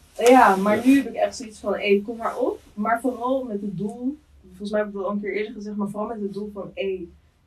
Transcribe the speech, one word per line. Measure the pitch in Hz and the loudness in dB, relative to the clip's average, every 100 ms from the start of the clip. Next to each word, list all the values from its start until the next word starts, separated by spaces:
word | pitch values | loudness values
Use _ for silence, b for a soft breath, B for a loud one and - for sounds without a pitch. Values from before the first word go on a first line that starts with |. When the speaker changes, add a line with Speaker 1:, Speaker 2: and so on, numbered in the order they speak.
| _ - | _ 2
Speaker 1:
Ja, | 233 254 214 190 | 8 10 8 6
maar | 202 220 | 2 2
Speaker 2:
Ja. | 254 | 4
Speaker 1:
nu | 277 | 4
heb | 220 | 4
ik | 196 | -2
echt | 208 - | -2 -2
zoiets | 214 - | -14 -10
van, | 220 | -6
"Hey, | - 202 202 220 | -4 2 2 2
kom | 226 | -6
maar | 220 226 | -6 -2
op." | 294 415 - | -2 -4 -12
Maar | 208 226 240 | -6 -2 0
vooral | 262 220 247 269 | -2 -2 -2 -2
met | 247 202 | -2 -6
het | 202 170 | -6 -6
doel, | 208 240 254 302 _ _ 185 | -6 -4 -6 -6 _ _ -20
volgens | 185 208 | -12 -4
mij | 214 | -2
heb | 208 | -2
ik | 196 | -4
dat | |
al | 185 | -4
een | 208 | -4
keer | 202 190 | -4 -4
eerder | 214 | -6
gezegd, | 214 208 208 | -8 -10 -6
maar | 202 | -6
vooral | 208 220 | -4 -8
met | 220 | -6
het | 196 | -6
doel | 196 208 | -6 -10
van, | 202 175 | -10 -12
"Hey, | - 196 185 170 - _ _ | -8 -6 -6 -10 -18 _ _